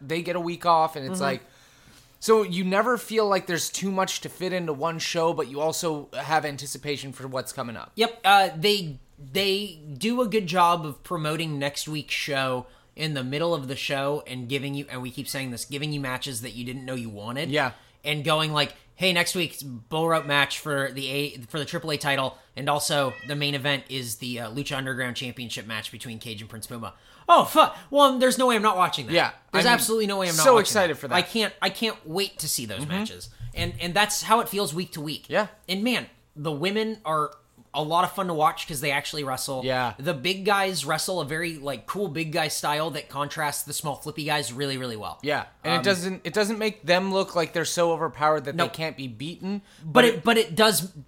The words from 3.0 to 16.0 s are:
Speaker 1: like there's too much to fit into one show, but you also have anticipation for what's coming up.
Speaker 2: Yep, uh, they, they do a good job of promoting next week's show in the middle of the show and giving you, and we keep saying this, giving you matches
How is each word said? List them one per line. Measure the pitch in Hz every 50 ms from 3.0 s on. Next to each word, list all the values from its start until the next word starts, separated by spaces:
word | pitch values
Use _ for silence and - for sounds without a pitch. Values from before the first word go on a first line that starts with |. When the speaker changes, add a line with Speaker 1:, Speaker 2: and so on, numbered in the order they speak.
| - - 214 220 214 202
Speaker 1:
like | 196 190 185 -
there's | 175 156 - -
too | - - 180 196
much | 196 190 190 - - -
to | - 156
fit | - - 170 185 180
into | 180 175 160 151
one | 135 151 165 165 160
show, | - - - 175 160 165 165
but | - 156 117
you | 135 143
also | 151 160 151 - 175 170 156 147 143 - -
have | 123 143 139 160 156 147
anticipation | 151 143 131 127 113 - 147 - 147 147 131 - 139
for | 123 - 127 135
what's | 127 131 123 -
coming | - - 127 120 113
up. | 101 - - _
Speaker 2:
Yep, | - 226 226 226 - -
uh, | 190 202 202 190 180 156 160
they, | 156 208 208 202 180 156 139 123 - _ _ -
they | 147 131 131 190 196 196 190 196 208 202 170 156 147 151 143 127
do | 170 220 240 247
a | 254 214
good | 180 220 196 160
job | 165 185 175 170 175 175 156
of | 151 135 - -
promoting | - 180 170 151 151 156 160 165 160 151 139
next | 139 143 143 - - -
week's | 156 151 139 - -
show | - - - 143 135 135 131 127 123 120 - - - _ _ _
in | - 151 156 151
the | 139 127
middle | 127 139 147 165 170 170
of | 156 135 127
the | 139
show | - - - 147 135 139 139 147 147 - -
and | 127 127 123 117
giving | 135 139 127 139 139
you, | 143 143 -
and | - 127
we | 127 127
keep | 117 - 131 -
saying | - 139 135 127
this, | 120 113 -
giving | - 143 143 147 151
you | 151
matches | 143